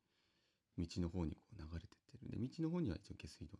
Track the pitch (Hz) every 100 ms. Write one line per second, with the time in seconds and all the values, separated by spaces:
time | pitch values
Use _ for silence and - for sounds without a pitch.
0 | _ _ _ _ _ _ _ - 82 -
1 | 85 90 80 - - 104 78 82 - -
2 | - 113 - 98 123 - 160 175 135 -
3 | - 90 82 - 80